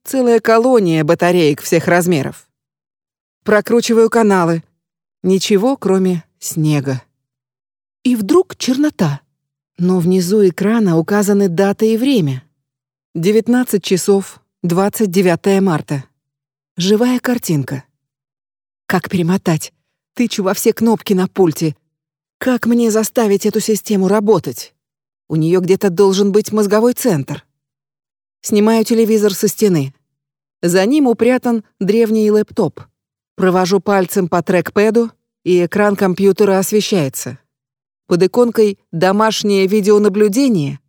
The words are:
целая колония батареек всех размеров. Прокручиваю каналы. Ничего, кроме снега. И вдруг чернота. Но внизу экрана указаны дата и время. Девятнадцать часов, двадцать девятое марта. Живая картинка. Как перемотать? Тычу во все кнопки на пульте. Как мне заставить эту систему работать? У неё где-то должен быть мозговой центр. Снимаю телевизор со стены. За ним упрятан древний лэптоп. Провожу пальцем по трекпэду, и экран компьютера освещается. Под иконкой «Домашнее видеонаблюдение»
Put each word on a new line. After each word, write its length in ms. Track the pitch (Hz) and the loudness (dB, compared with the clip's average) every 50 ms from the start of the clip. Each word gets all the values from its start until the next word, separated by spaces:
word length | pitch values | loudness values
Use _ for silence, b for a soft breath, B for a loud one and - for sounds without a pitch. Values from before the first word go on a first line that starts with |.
| - | -12
целая 360 | - - 262 247 240 233 220 | -6 -4 -2 2 2 2 2
колония 640 | - 220 226 226 233 262 254 226 196 170 160 160 151 | 2 2 2 2 4 4 2 2 2 2 0 0 0
батареек 580 | 147 170 - 175 175 180 180 160 143 147 - | 0 0 0 2 2 2 2 2 2 0 -2
всех 260 | - - 180 160 - | -2 -2 0 0 2
размеров. 640 | - 175 175 170 180 175 139 135 - - - _ _ _ _ _ _ _ _ _ _ _ _ _ _ _ _ _ _ _ _ - | 2 0 2 2 0 0 -2 -2 -6 -10 -14 _ _ _ _ _ _ _ _ _ _ _ _ _ _ _ _ _ _ _ _ -4
Прокручиваю 640 | - 214 208 196 - 226 240 - - 226 226 226 226 | 0 0 0 0 0 0 0 0 2 2 2 2 4
каналы. 540 | - 233 226 208 196 185 170 165 170 165 - _ _ _ _ _ _ _ _ _ _ _ | 2 2 2 2 2 2 2 0 -2 -2 -6 _ _ _ _ _ _ _ _ _ _ _
Ничего, 560 | - 185 190 190 - - 214 190 214 262 277 | -2 0 0 0 0 0 0 2 2 0 -2
кроме 460 | - - 190 190 190 190 185 180 165 - _ _ _ | -2 -2 -2 0 0 0 0 -2 -4 -6 _ _ _
снега. 640 | - - - 165 156 151 151 143 131 135 131 123 - _ _ _ _ _ _ _ _ _ _ _ _ _ _ _ _ _ _ _ - | -14 -8 -4 -2 0 0 0 -2 -2 -4 -6 -8 -10 _ _ _ _ _ _ _ _ _ _ _ _ _ _ _ _ _ _ _ -2
И 120 | 254 247 | -2 -2
вдруг 400 | 220 202 190 311 359 381 - - | 0 0 2 2 2 2 0 -4
чернота. 640 | - - 247 269 269 302 302 - - 180 147 143 143 _ _ _ _ _ _ _ _ _ _ _ - | -8 -4 -4 -2 0 -2 -2 -2 -2 -2 -2 -4 -6 _ _ _ _ _ _ _ _ _ _ _ -4
Но 200 | 175 180 185 180 | -2 0 0 0
внизу 480 | 165 180 185 190 170 175 208 214 202 | 0 0 0 0 0 0 2 2 2
экрана 520 | 180 160 - 185 208 226 233 214 180 160 165 | 2 2 0 -2 0 0 0 0 0 0 0
указаны 500 | 160 - 202 208 202 196 208 202 202 185 | 0 0 0 0 0 2 2 2 0 0
дата 340 | 165 165 196 196 196 - 220 | 0 0 0 0 0 0 0
и 120 | 220 226 | 0 0
время. 460 | 214 254 285 269 214 165 139 131 131 - _ _ _ _ _ _ _ _ _ _ _ _ _ - | 0 0 0 0 0 0 -2 -4 -6 -10 _ _ _ _ _ _ _ _ _ _ _ _ _ -8
Девятнадцать 680 | 175 165 202 214 226 214 233 240 254 254 - - 185 - | -4 -2 0 2 2 2 2 0 0 0 0 -2 -4 -2
часов, 560 | - 196 170 - - 196 196 196 - - - _ _ _ _ | -2 -4 -2 0 0 0 0 -2 -6 -12 -20 _ _ _ _
двадцать 480 | - 175 170 185 196 208 - - 220 190 | -6 -2 0 0 0 0 0 -2 -2 0
девятое 520 | 170 202 180 180 165 - - 202 196 196 | 0 0 2 2 0 0 0 0 0 2
марта. 420 | 190 190 156 147 - - 151 139 - _ _ _ _ _ _ _ _ _ _ _ _ _ _ | 2 0 -2 -2 -4 -6 -8 -8 -10 _ _ _ _ _ _ _ _ _ _ _ _ _ _
Живая 420 | 180 170 190 214 208 247 247 254 247 | -4 -2 0 2 2 2 0 0 -2
картинка. 640 | - 247 247 233 - - 160 143 127 - 143 131 - _ _ _ _ _ _ _ _ _ _ _ _ _ _ _ _ _ _ _ _ | -2 -4 -4 -4 -4 -4 -4 -4 -4 -6 -8 -12 -12 _ _ _ _ _ _ _ _ _ _ _ _ _ _ _ _ _ _ _ _
Как 240 | - - 175 - - | -4 -4 -4 -4 -4
перемотать? 640 | - 175 170 165 190 202 - 185 160 151 - - _ _ _ _ _ _ _ _ _ | -4 -2 0 0 -2 -2 -2 -2 -2 -2 -4 -10 _ _ _ _ _ _ _ _ _
Тычу 300 | - 240 - - - 185 | -4 -4 -4 -4 -4 -4
во 100 | 190 202 | -2 -2
все 200 | - - 233 202 | -2 0 -2 0
кнопки 400 | - 220 233 214 - - - 196 | 0 0 0 0 0 -2 -2 -2
на 140 | 185 185 | 0 -2
пульте. 480 | 180 - 196 185 165 147 - 170 156 143 _ _ _ _ _ _ _ _ _ _ _ _ | -2 0 0 0 0 0 -2 -4 -4 -6 _ _ _ _ _ _ _ _ _ _ _ _
Как 300 | - - 254 247 233 - | -6 -4 -2 -2 -2 0
мне 240 | 226 240 240 233 226 | 0 0 0 0 0
заставить 560 | 208 220 214 - - 247 226 202 196 190 - | 0 0 -2 -2 -2 -2 0 0 0 0 0
эту 140 | 208 202 220 | -2 -2 -2
систему 460 | - - 214 196 - - 214 190 190 | -2 -2 -4 -4 -4 -4 -2 0 0
работать? 680 | 185 202 220 208 208 208 170 - 139 117 - - - _ _ _ _ _ _ _ _ _ _ _ | 0 0 0 2 0 0 0 -2 -6 -10 -12 -14 -20 _ _ _ _ _ _ _ _ _ _ _
У 80 | - 156 | -6 -4
неё 240 | 160 156 165 180 185 | -2 0 0 0 0
где-то 300 | 185 165 190 185 208 196 | 2 0 0 0 0 0
должен 420 | 170 185 202 196 190 190 202 202 | 0 2 2 2 2 2 0 0
быть 200 | 185 214 208 - | 0 0 0 0
мозговой 420 | 214 214 208 196 202 220 226 247 240 | -2 -2 0 0 2 2 2 0 0
центр. 500 | - - 247 175 139 135 - 143 143 - _ _ _ _ _ _ _ _ _ _ _ _ _ _ _ _ _ _ _ | 0 -2 -2 -2 -2 -4 -6 -10 -12 -14 _ _ _ _ _ _ _ _ _ _ _ _ _ _ _ _ _ _ _
Снимаю 440 | - - 220 208 208 220 226 226 214 | -8 -2 0 0 2 2 2 0 0
телевизор 480 | - 233 226 226 208 220 214 208 208 190 | 0 0 0 2 2 2 2 2 0 0
со 140 | - 220 | -2 -4
стены. 480 | 196 - - 214 202 180 151 135 139 - _ _ _ _ _ _ _ _ _ _ _ _ _ | -4 -2 0 0 0 2 0 -2 -4 -8 _ _ _ _ _ _ _ _ _ _ _ _ _
За 240 | - 175 175 185 190 | -4 0 0 2 2
ним 220 | 226 285 311 277 | 2 2 2 2
упрятан 560 | 240 226 - 226 240 254 247 - 247 233 220 - _ _ - | 2 0 2 2 0 0 0 0 -2 -4 -4 -4 _ _ -6
древний 500 | 196 180 208 233 233 214 220 220 214 208 | -2 0 0 2 2 2 0 0 2 2
лэптоп. 520 | 208 214 214 - - - - 147 - - - _ _ _ _ _ _ _ _ _ _ | 2 0 0 -2 -2 -4 -4 -4 -4 -8 -20 _ _ _ _ _ _ _ _ _ _
Провожу 440 | - 185 185 175 185 185 170 202 190 | -2 0 2 2 2 2 0 0 0
пальцем 480 | - 208 202 196 185 - - 202 180 | 0 0 0 0 0 -2 -2 -4 -2
по 160 | 160 190 175 - | 0 -2 -2 0
трекпэду, 680 | - 180 175 160 - - 202 208 220 214 233 233 226 - _ _ _ _ _ - | 0 0 0 -2 -2 0 0 0 2 2 0 0 -2 -6 _ _ _ _ _ -4
и 220 | 165 180 175 175 | 0 0 0 0
экран 300 | 165 - 208 208 208 202 | 0 0 0 0 0 0
компьютера 640 | - 202 185 175 - 196 196 180 - 214 196 190 190 | 0 0 0 0 2 2 2 2 2 2 2 2 0
освещается. 800 | 190 - 214 214 190 - 214 180 143 131 - - - 123 131 - _ _ _ _ _ _ _ _ _ _ _ _ _ | 0 0 -2 -2 -2 0 -2 -2 -2 -2 -6 -10 -12 -12 -14 -16 _ _ _ _ _ _ _ _ _ _ _ _ _
Под 160 | - 175 170 | -4 0 0
иконкой 560 | 185 185 - 240 247 233 214 220 214 208 196 - _ _ | 0 0 2 2 0 2 2 2 0 0 0 -4 _ _
«Домашнее 720 | - 160 180 185 196 208 220 220 196 - - 208 202 196 190 | -4 -2 0 0 2 2 0 0 -2 -2 -2 0 0 0 0
видеонаблюдение» 1160 | 185 208 214 185 208 208 208 208 208 185 214 214 208 196 262 285 262 220 170 143 139 139 - _ | 0 0 0 2 2 2 4 2 2 2 2 0 2 2 0 0 2 0 0 -2 -4 -6 -10 _